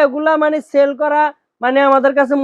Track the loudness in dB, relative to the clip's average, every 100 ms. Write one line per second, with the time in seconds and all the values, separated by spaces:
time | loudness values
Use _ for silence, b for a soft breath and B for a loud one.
0 | 2 0 -2 0 -2 -4 -4 0 0 -2
1 | -2 0 -2 -4 _ _ -2 2 2 2
2 | 2 0 0 0